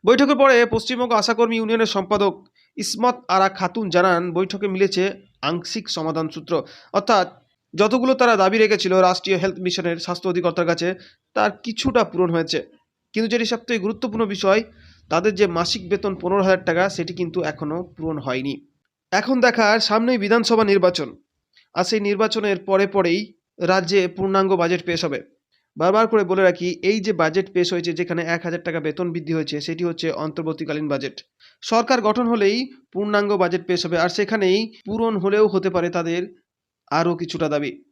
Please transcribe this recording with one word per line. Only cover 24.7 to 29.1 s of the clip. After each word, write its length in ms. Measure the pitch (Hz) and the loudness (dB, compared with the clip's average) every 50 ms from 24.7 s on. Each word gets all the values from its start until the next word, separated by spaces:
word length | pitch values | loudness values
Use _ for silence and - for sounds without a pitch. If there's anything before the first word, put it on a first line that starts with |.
| 180 175 175 175 | 0 -2 -2 -4
পেশ 120 | 170 160 175 | -4 -4 -4
হবে। 140 | 160 139 123 - _ _ _ _ _ _ _ _ _ _ | -4 -6 -6 -10 _ _ _ _ _ _ _ _ _ _
বারবার 280 | - 160 180 190 214 226 220 | 0 2 2 4 4 2 4
করে 140 | 226 214 202 | 4 2 2
বলে 180 | 175 190 185 190 | 2 2 4 4
রাখি, 240 | 180 175 175 175 180 165 - - 185 | 4 4 2 -4 -4 -4 -2 0 0
এই 80 | 214 220 | 0 0
যে 120 | 185 214 | 0 -2
বাজেট 340 | 202 165 165 160 160 190 185 190 | 0 0 0 2 2 0 -2 0
পেশ 140 | - 180 175 175 | 0 0 0 0
হয়েছে, 200 | 185 175 165 175 165 156 | -2 -4 -4 -4 -4 -4
যেখানে 240 | 180 170 175 170 165 165 170 | -4 -4 -4 -4 -2 -2 -4
এক 60 | 170 170 | -4 -4
হাজার 180 | 175 165 175 - | -6 -6 -6 -6
টাকা 120 | 175 160 165 | -6 -6 -4
বেতন 260 | 151 156 151 - 180 175 | -4 -4 -4 -4 -6 -4